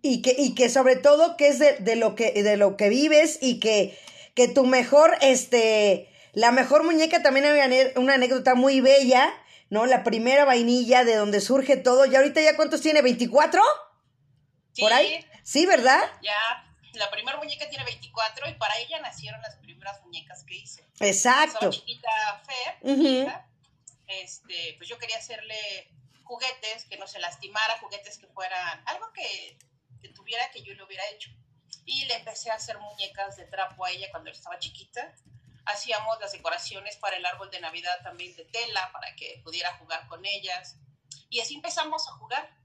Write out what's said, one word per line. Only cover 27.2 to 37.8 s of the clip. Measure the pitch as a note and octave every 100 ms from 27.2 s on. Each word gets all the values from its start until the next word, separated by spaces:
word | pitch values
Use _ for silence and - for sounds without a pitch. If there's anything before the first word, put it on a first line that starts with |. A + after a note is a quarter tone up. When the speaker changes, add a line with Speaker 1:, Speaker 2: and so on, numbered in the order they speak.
Speaker 2:
lastimara, | F3 - G3 G#3 A3 A3+
juguetes | - G3+ G#3 -
que | _
fueran, | - F#3 F#3 F3 D#3+ -
algo | E4+ A4
que, | - C4+ G3 - _ _ _ _ _
que | -
tuviera | _ - A3+ A#3+
que | A#3+
yo | G#3
le | G3
hubiera | F#3+ F#3+ G3+
hecho. | G#3+ - _ _ _ _ -
Y | - C4+
le | C4
empecé | A#3 A3+ G#3+ A#3
a |
hacer | A3 - G#3+
muñecas | G#3 G#3 G3 - G3 F#3+
de | F3+
trapo | G3 F#3+ -
a | F#3
ella | F3+ G3
cuando | E3 -
estaba | - F3 F3
chiquita. | - - G3 - - _ _ - _ _ -
Hacíamos | G#3 A#3+ G#3+ G#3+ A3
las | G3+
decoraciones | F#3 E3 E3+ - G3 G3+ G#3
para | G3+ F#3
el | F3+
árbol | F3+ F#3+
de | F#3
Navidad | E3+ E3